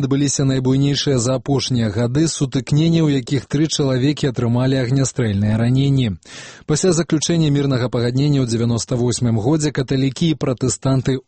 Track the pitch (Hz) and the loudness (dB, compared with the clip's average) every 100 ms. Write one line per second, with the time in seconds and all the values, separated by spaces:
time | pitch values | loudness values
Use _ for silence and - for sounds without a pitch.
0 | 139 139 143 - 135 131 127 135 139 139 | 0 0 0 0 0 0 0 2 2 0
1 | - 131 113 131 127 139 - 127 113 104 | 0 0 0 -2 -2 -2 0 0 0 0
2 | 120 131 160 - 135 135 113 147 165 165 | 0 0 0 0 -2 -2 0 2 4 4
3 | 156 139 120 139 - 143 156 - 139 127 | 2 0 -2 -4 -2 -2 -2 0 0 0
4 | 135 147 147 123 117 120 131 135 120 135 | 0 0 -2 -2 0 0 2 0 0 0
5 | 131 - 113 104 104 110 117 131 139 135 | 0 -2 -2 0 0 2 2 2 2 2
6 | 120 87 - - - - - 151 190 165 | 0 -4 -10 -20 -20 -14 -4 0 2 0
7 | 165 156 - 170 156 143 139 131 123 123 | 0 -2 0 0 2 2 0 0 -2 0
8 | 120 127 147 139 127 113 120 117 - 127 | 0 0 2 2 0 0 0 -2 -2 -2
9 | 120 113 123 113 107 160 151 143 127 135 | 0 0 0 0 0 0 0 -2 -2 -2
10 | 135 127 170 147 135 120 127 - 135 135 | -2 0 -2 0 -2 -2 -2 -2 -2 0
11 | 131 131 | 0 -4